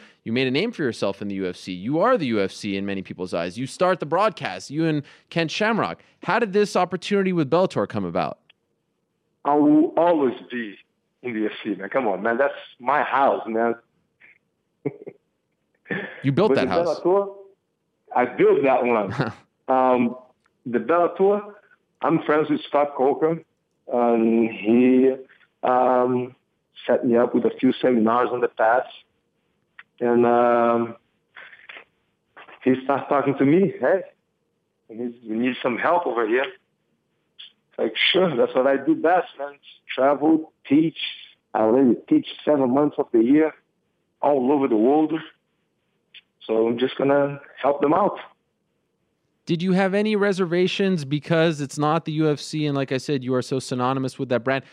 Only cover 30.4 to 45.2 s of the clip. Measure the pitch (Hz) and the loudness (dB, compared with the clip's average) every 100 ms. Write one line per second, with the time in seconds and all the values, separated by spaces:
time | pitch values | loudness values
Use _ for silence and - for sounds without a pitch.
30.4 | 120 120 117 117 117 107 _ _ _ - | 4 4 2 0 -2 -8 _ _ _ -20
31.4 | - - - - - _ _ _ _ - | -20 -20 -20 -20 -20 _ _ _ _ -20
32.4 | - - 127 131 - 135 - 143 135 135 | -20 -6 -2 0 0 -4 0 0 0 0
33.4 | 139 170 190 - 131 185 - _ _ _ | 2 4 2 0 0 0 -4 _ _ _
34.4 | _ _ _ _ - 113 120 117 113 110 | _ _ _ _ -18 -10 -10 -10 -8 -4
35.4 | 127 127 135 110 117 170 135 117 107 123 | -2 -2 -4 -2 0 0 0 -2 0 0
36.4 | 135 - _ _ _ _ _ _ _ _ | -2 -10 _ _ _ _ _ _ _ _
37.4 | - _ _ - 113 - - 175 185 151 | -20 _ _ -6 -6 -2 0 2 2 2
38.4 | 120 135 131 139 151 151 156 180 - - | 0 2 2 0 0 0 2 2 0 -10
39.4 | 143 143 - - - - 135 139 151 160 | -14 -14 -20 -20 -10 0 2 2 2 2
40.4 | 156 _ - 143 160 - - - - _ | 0 _ 0 2 2 -2 -12 -14 -20 _
41.4 | _ 107 110 123 131 - - 151 - - | _ 0 4 4 4 2 2 0 0 -6
42.4 | - 147 131 131 147 - 139 113 117 147 | 0 2 2 2 0 -2 0 2 4 4
43.4 | 156 - _ _ _ _ _ - - 143 | 2 -4 _ _ _ _ _ -4 0 2
44.4 | 127 147 135 110 117 151 156 160 | 2 2 2 4 4 4 2 -2